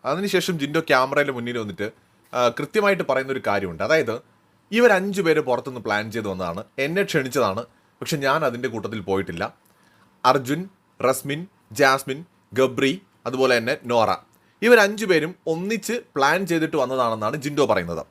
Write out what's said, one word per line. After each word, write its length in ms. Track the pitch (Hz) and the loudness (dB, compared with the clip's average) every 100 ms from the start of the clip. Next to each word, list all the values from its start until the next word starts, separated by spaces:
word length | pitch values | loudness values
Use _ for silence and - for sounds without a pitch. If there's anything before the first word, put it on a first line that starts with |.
| 123 | -4
അതിനുശേഷം 500 | 160 202 180 175 165 | -4 0 0 0 -4
ജിൻഡോ 220 | 143 160 | -2 -2
ക്യാമറയുടെ 520 | 160 135 131 147 143 127 | 2 2 4 0 0 -4
മുന്നിൽ 220 | 120 120 | -6 -6
വന്നിട്ട്, 300 | 107 90 104 _ _ _ _ | -6 -6 -8 _ _ _ _
ആ, 60 | 123 120 | 0 0
കൃത്യമായിട്ട് 540 | 117 147 214 202 185 | 0 -2 0 2 0
പറയുന്ന 300 | - 131 135 | 0 -2 -2
ഒരു 80 | 131 110 | -4 -2
കാര്യമുണ്ട്. 380 | 101 95 80 | -2 -4 -4
അതായത് 320 | 107 160 117 113 _ _ _ _ _ | 0 2 0 -6 _ _ _ _ _
ഇവർ 200 | 214 240 | 2 4
അഞ്ചു 280 | 190 196 196 | 4 0 -2
പേര് 200 | 165 151 | 2 2
പുറത്തുനിന്ന് 420 | 131 120 123 127 | 2 -2 -4 -10
പ്ലാൻ 220 | 107 104 107 | -2 -2 -2
ചെയ്ത് 180 | 110 107 | -6 -6
വന്നതാണ്, 340 | 92 87 87 - - | -4 -6 -6 -10 -6
എന്നെ 240 | 139 180 | -4 -2
ക്ഷണിച്ചതാണ്, 600 | 196 160 131 135 110 98 123 _ _ _ | -2 -2 -2 0 0 -2 -10 _ _ _
പക്ഷെ 160 | - 151 | -6 -2
ഞാൻ 220 | 135 151 147 | 0 0 0
അതിൻ്റെ 240 | 120 123 | -2 -6
കൂട്ടത്തിൽ 320 | 110 98 107 | -6 -8 -8
പോയിട്ടില്ല. 420 | 92 95 87 85 104 _ _ _ _ _ _ _ | -2 -2 -2 -6 -8 _ _ _ _ _ _ _
അർജുൻ, 400 | - 139 123 151 190 _ _ _ | 2 2 0 -6 -6 _ _ _
റസ്മിൻ, 440 | 127 131 139 147 185 _ _ | -2 -2 -4 -8 -10 _ _
ജാസ്മിൻ, 500 | 110 135 135 - 135 175 _ _ | 2 4 4 -2 -10 -10 _ _
ഗബ്രി, 400 | 110 131 120 135 180 _ _ 120 | 2 2 2 0 0 _ _ -8
അതുപോലെ 280 | 127 131 120 | 0 4 4
തന്നെ 220 | 113 147 | 2 -6
നോറ, 260 | 120 120 104 90 _ _ _ _ | 0 2 2 0 _ _ _ _
ഇവർ 160 | 226 240 | 6 6
അഞ്ചു 260 | 202 214 208 | 6 0 2
പേരും 260 | 165 156 185 - | 2 0 -8 -6
ഒന്നിച്ച് 500 | 160 190 220 - 240 - | -4 -2 -4 -4 -6 -6
പ്ലാൻ 280 | - 139 175 185 | 0 2 2 0
ചെയ്തിട്ട് 300 | 170 156 156 | 0 0 0
വന്നതാണെന്നാണ് 600 | 127 131 120 110 107 147 | 0 0 0 0 -2 -4
ജിൻഡോ 280 | 147 147 127 | -4 0 2
പറയുന്നത്. 380 | 101 85 80 - | 2 0 -8 -10